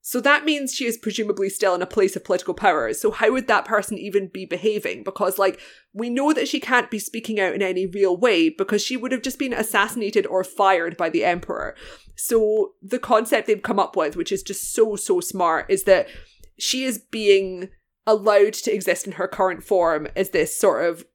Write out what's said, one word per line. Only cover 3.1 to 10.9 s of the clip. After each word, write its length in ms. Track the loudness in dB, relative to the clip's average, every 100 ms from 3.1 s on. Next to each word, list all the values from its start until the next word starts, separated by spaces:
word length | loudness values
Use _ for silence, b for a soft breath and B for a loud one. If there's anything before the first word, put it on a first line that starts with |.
how 220 | 2 0
would 160 | 0 0
that 160 | 0
person 340 | 2 -2 -2 -8
even 300 | -2 -2 -2
be 180 | -10 -8
behaving? 560 | -2 0 0 -4 -8
Because, 360 | -10 -2 -2 2
like, 220 | 0 0 B B B
we 160 | -8 -4
know 240 | 0 2
that 160 | 2 0
she 120 | -4
can't 300 | 0 0 0
be 100 | -6
speaking 400 | -6 -10 -4 0
out 140 | 0
in 60 | 0
any 260 | -2 -2 -4
real 300 | 0 2 4
way 320 | 4 4 2
because 340 | 0 -2 -2
she 140 | -2 -6
would 160 | -4
have 100 | -4
just 160 | -4 -6
been 140 | -4
assassinated 720 | -4 0 0 0 -2 -2 -2 0
or 180 | -2
fired 520 | -2 2 4 4 0